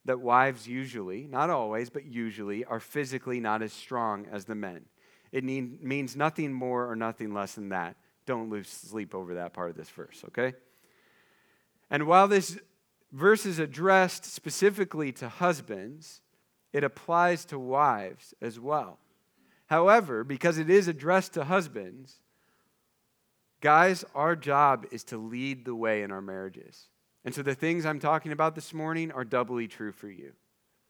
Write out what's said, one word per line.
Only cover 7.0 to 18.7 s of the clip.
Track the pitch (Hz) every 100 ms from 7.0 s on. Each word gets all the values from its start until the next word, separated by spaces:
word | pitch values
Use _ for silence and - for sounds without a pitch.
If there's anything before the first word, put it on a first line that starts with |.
| 113 110 110
less | 101 98
than | - 98
that. | 92 85 92 _ _ -
Don't | 123 113
lose | 104 92
sleep | - 87 107 98
over | 95 90 87
that | 87
part | - 87
of | 80
this | 80
verse, | - 73 - -
okay? | - 127 127 _ _ _ _ _ _ _ _ _ _ _ _ _
And | 147 151
while | 180 202
this | 202 180 175 - _ _ _ _
verse | 135 185 214 208
is | 165
addressed | 151 131 185 190 185 - -
specifically | - 156 - 196 202 190 156 147
to | - 120
husbands, | - 180 151 117 98 104 151 160 - _ _ _ _ _
it | 143
applies | 143 - - 170 175 170 -
to | 143
wives | 127 135 147 110 95 92 - -
as | 117 113
well. | 131